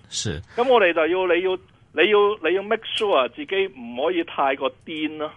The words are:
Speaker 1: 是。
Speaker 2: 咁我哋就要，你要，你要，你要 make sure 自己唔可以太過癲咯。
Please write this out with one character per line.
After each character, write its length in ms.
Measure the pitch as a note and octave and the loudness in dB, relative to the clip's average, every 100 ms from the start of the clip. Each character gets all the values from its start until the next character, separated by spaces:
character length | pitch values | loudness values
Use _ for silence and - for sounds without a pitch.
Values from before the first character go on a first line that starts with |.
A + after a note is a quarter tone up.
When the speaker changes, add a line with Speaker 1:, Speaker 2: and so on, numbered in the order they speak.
| - | -12
Speaker 1:
是。 300 | - G#2+ D2+ - - | -8 -6 -8 -8 -2
Speaker 2:
咁 100 | C4 | 4
我 140 | A#3+ | 6
哋 140 | F3+ | 4
就 120 | D#3+ D#3+ | 2 0
要， 220 | F#3 F#3 | 0 2
你 140 | E3+ | 2
要， 160 | F#3 F#3 - _ _ | 0 -4 -8 _ _
你 180 | D3 F#3+ | 0 4
要， 400 | G#3 G3+ G#3+ D#3+ | 4 4 2 -2
你 60 | F#3+ | -2
要 80 | |
make 200 | G3+ A3 - - | -2 -4 -4 -4
sure 300 | G#3 D3+ B2 | 2 2 2
自 160 | D3+ D3+ | -4 -6
己 100 | F#3+ F#3+ C#3 | -4 -4 -6
唔 280 | A#2 A#2+ D#3+ | -12 -4 -2
可 60 | |
以 100 | F3 | -2
太 320 | E3 - C#3 C#3 | -4 -2 -2 0
過 160 | C3+ - - | -4 -6 -12
癲 320 | D#3 D3+ D#3 | -8 -8 -6
咯。 120 | D3+ | -10